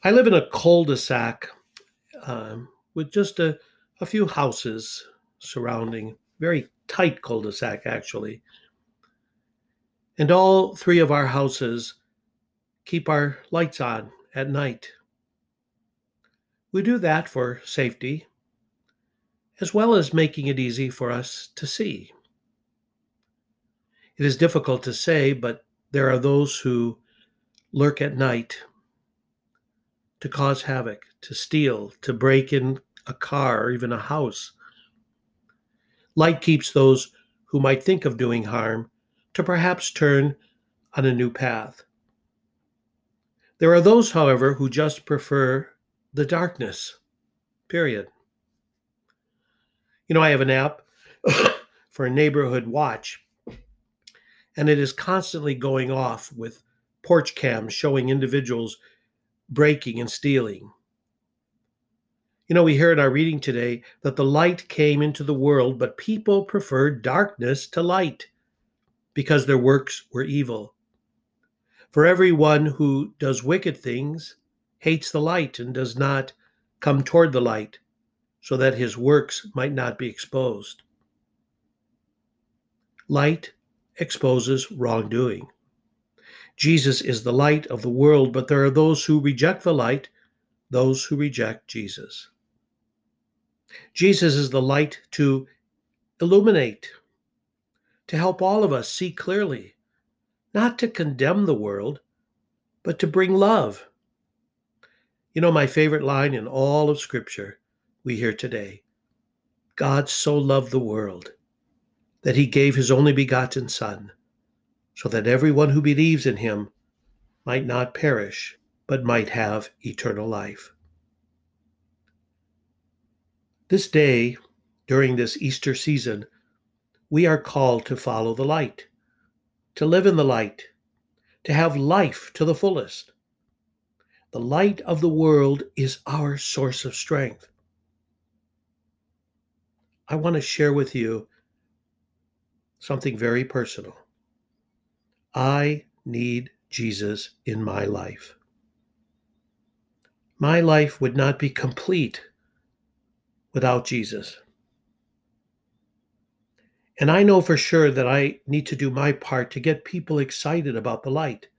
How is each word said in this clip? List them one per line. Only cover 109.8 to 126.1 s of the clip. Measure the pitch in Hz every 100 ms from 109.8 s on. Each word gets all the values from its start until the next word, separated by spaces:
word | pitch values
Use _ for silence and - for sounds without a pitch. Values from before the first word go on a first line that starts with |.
| 143 139 139
so | - - 147
loved | 139 135 123
the | 131
world | 117 107 104 90 85 _ _ _ _ _ _ _ _ _
that | 147 131
he | 135
gave | 139 139 131
his | 123
only | 131 147
begotten | 135 131 127 127 135 113
Son, | - 107 98 104 _ _ _ _ _ _ _ _
so | - -
that | 113 107
everyone | 127 156 143 151
who | 143
believes | 147 143 160 156 135
in | 104
him | 110 104 104 _ _ _ _ _ _ _
might | - 127 131
not | 123 127
perish, | - 156 120 101 - - _ _ _ -
but | 135
might | 120 120 104
have | 117 107 107 104 _
eternal | - - 120 104 107
life. | 107 101 104 - _ _ _ _ _ _ _ _ _ _ _ _ _ _ _ _ _ _ _ _ _ _ _ _ _ _ _ _ _ _
This | 190 -
day, | 156 147 120 120 120 _ _ _ _ -
during | 131 135 123
this | 117 -
Easter | 135 131 -
season, | 131 - 147 117